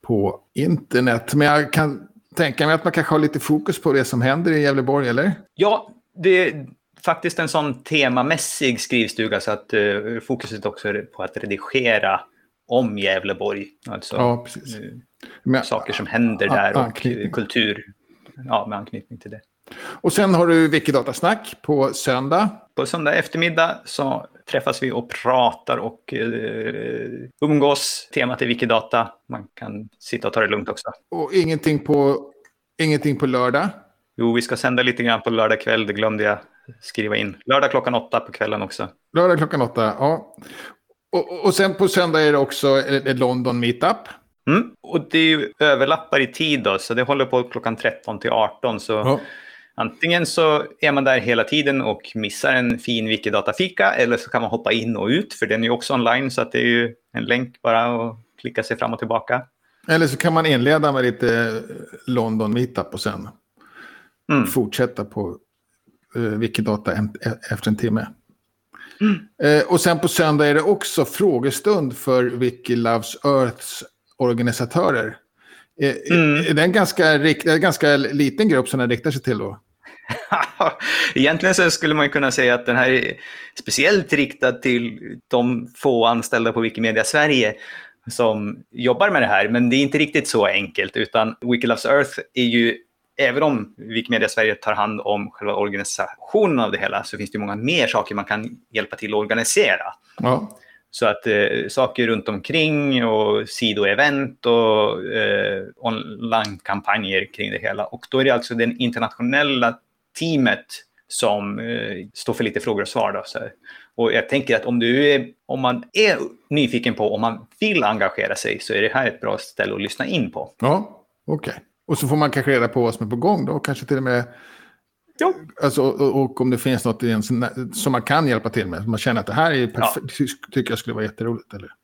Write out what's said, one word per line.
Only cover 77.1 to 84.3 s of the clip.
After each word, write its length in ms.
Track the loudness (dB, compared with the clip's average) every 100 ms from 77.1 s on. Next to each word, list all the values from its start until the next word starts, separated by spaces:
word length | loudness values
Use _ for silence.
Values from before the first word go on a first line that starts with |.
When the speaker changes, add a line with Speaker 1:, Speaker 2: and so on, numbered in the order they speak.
| 4
Speaker 1:
rik-, 280 | 2 2 2
en 80 | 2
ganska 360 | 2 2 4 4
liten 520 | 2 0 0 2 4
grupp 200 | 4 2
som 100 | -2
den 100 | 0
riktar 220 | 0 -2
sig 100 | -2
till 160 | -2 -2
då? 220 | -4 -10 _ _ -20 -20 -12 -12 -2
Speaker 2:
<laughs> 80 | -2 -2 0 0 0 -4 -2 0 2
Egentligen 400 | 2 4 2 4
så 160 | 4
skulle 220 | 2 0
man 120 | 2 2
ju 40 |
kunna 200 | 2 0
säga 220 | 2 4
att 120 | 2 2
den 100 | 2
här 140 | 4
är 220 | 2 0 -8 -16 -18 -18 -12
speciellt 540 | -6 2 4 2 2
riktad 380 | 0 0